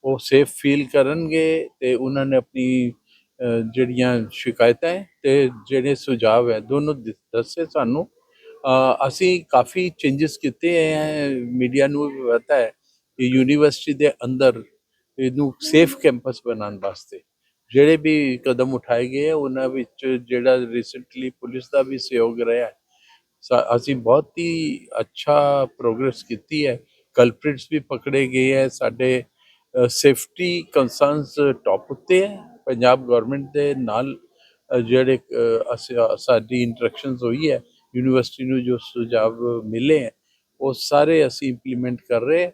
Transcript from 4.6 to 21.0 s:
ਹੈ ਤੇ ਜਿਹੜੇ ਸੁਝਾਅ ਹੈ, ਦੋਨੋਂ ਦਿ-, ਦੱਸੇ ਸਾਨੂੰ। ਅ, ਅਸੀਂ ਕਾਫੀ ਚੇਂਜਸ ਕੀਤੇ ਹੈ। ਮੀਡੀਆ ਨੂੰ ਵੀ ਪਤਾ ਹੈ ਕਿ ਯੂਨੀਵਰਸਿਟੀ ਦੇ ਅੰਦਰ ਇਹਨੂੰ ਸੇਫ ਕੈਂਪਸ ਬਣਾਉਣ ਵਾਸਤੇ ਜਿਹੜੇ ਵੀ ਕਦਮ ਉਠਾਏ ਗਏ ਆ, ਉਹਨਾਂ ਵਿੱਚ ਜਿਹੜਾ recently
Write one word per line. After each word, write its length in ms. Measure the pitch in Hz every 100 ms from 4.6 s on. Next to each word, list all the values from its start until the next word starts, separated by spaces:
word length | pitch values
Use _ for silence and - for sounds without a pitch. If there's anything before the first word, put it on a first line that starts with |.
| 117 120 165
ਹੈ 200 | 180 196 _
ਤੇ 280 | 139 139 131 117 107
ਜਿਹੜੇ 260 | 131 131
ਸੁਝਾਅ 560 | 135 - 120 110 113 120
ਹੈ, 100 | 110
ਦੋਨੋਂ 340 | 110 143 147
ਦਿ-, 180 | 143 110
ਦੱਸੇ 540 | 104 _ 117 113 - 160
ਸਾਨੂੰ। 420 | 160 117 139 - _ _ _ - - 135
ਅ, 420 | 131 131 - 135
ਅਸੀਂ 360 | - 185 180 165
ਕਾਫੀ 420 | 127 123 185 180 -
ਚੇਂਜਸ 400 | 147 139 156 -
ਕੀਤੇ 560 | 139 - 170 170 156
ਹੈ। 360 | 156 156 151 143
ਮੀਡੀਆ 560 | 131 120 123 127 135 139
ਨੂੰ 240 | 143 147
ਵੀ 280 | 135 123 117
ਪਤਾ 180 | - 143
ਹੈ 160 | 113 _ _ _ _ -
ਕਿ 80 |
ਯੂਨੀਵਰਸਿਟੀ 680 | 127 131 127 147 147 - -
ਦੇ 180 | 139 147
ਅੰਦਰ 520 | - 123 127 135 117 - _ _ _ _ -
ਇਹਨੂੰ 360 | 131 127 143 120
ਸੇਫ 360 | - 156 165 -
ਕੈਂਪਸ 440 | 156 123 131 120 120
ਬਣਾਉਣ 320 | 110 104 101
ਵਾਸਤੇ 420 | 98 95 - 95 _ _ _ _ _
ਜਿਹੜੇ 240 | 127 147 160
ਵੀ 420 | 156 151 139 123
ਕਦਮ 360 | 135 123 131
ਉਠਾਏ 340 | 127 - 120 127
ਗਏ 220 | 135 151
ਆ, 60 | 156
ਉਹਨਾਂ 320 | 139 131 131
ਵਿੱਚ 380 | 131 120 - 135
ਜਿਹੜਾ 500 | 127 120 123 127 127
recently 760 | 120 117 113 127